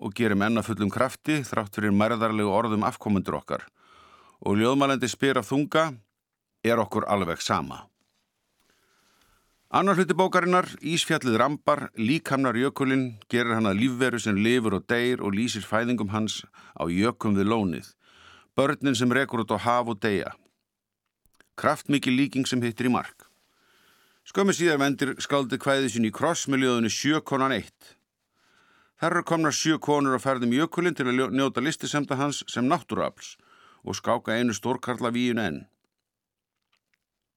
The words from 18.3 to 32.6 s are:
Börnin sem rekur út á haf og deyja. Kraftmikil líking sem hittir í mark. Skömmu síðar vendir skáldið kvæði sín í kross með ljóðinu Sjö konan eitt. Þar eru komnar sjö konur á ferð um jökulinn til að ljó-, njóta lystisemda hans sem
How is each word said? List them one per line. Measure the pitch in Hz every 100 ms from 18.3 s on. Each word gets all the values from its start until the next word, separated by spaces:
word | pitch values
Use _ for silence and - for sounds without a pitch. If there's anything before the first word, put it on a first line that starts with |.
| - _ -
Börnin | 139 147 139 120
sem | 123
rekur | 123 139 120
út | 104
á | 107
haf | 120 123 117
og | 107
deyja. | 110 95 - - _ _ _ _ _ _ _ _ _ _ _ -
Kraftmikil | 127 151 - 139 135 127
líking | 139 131 131
sem | 127
hittir | 117 110 123
í |
mark. | 104 - - - _ _ _ _ _ _ _ _ _
Skömmu | - 190 196 151
síðar | 170 147
vendir | 139 135 131 123
skáldið | - 143 123 123
kvæði | 143 135 135
sín | 110 110
í | 104
kross | 143 165 -
með | 135
ljóðinu | 131 120 113
Sjö | - 139 156
konan | - 139 135
eitt. | 113 - _ - _ _ _ _ _ _ _ _ _ _ -
Þar | 160
eru | 175 170
komnar | 165 156
sjö | 127 160 151
konur | - 147 139 127
á |
ferð | 135 131 120
um | 123
jökulinn | 160 - 175 147
til | 127
að | 123
ljó-, | 131
njóta | 127 135 120
lystisemda | 139 156 139 147 139 135
hans | 143 135 -
sem | -